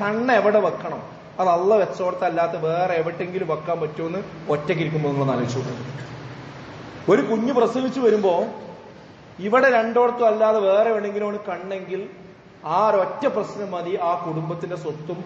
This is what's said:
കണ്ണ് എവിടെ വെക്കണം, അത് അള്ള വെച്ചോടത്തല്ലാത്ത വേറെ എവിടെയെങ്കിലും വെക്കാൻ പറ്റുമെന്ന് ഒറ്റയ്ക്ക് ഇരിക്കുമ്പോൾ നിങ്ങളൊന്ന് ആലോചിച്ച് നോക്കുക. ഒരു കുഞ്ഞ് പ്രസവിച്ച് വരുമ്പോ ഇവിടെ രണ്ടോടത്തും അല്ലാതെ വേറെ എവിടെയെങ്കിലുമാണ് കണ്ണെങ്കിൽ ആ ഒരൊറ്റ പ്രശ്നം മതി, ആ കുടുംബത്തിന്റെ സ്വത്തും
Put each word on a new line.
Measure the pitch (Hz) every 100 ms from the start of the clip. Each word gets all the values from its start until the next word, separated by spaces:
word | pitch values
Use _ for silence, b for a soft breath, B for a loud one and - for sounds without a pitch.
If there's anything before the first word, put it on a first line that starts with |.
കണ്ണ് | 208 214 254
എവിടെ | 226 208 208
വെക്കണം, | 180 - 170 135 - - - -
അത് | 185
അള്ള | 170 185 214
വെച്ചോടത്തല്ലാത്ത | 180 - 180 180 180 165 165
വേറെ | 170 160 170 185
എവിടെയെങ്കിലും | 170 160 170 175 185 170
വെക്കാൻ | 156 - 170
പറ്റുമെന്ന് | 151 - 165 185 208 - -
ഒറ്റയ്ക്ക് | 151 - 165
ഇരിക്കുമ്പോൾ | 156 156 143
നിങ്ങളൊന്ന് | 139 135
ആലോചിച്ച് | 123 117 131
നോക്കുക. | 120 - - - - - - - - - - - - - -
ഒരു | 214
കുഞ്ഞ് | 214 220 233
പ്രസവിച്ച് | 247 226 247 262 269
വരുമ്പോ | 240 208 196 170 220 - - - - - - - - -
ഇവിടെ | 196 247 269
രണ്ടോടത്തും | 240 226 226 240 233 226
അല്ലാതെ | 214 220 220
വേറെ | 190 202 233
എവിടെയെങ്കിലുമാണ് | 214 202 202 208 208
കണ്ണെങ്കിൽ | 202 175 185 190 175 190 214 - - - - - 151
ആ | 175 214
ഒരൊറ്റ | 208 180 - 269
പ്രശ്നം | 214 185 196 196
മതി, | 180 170 196
ആ | 170 175 170
കുടുംബത്തിന്റെ | 156 160 170 175 175
സ്വത്തും | 156 139 - 175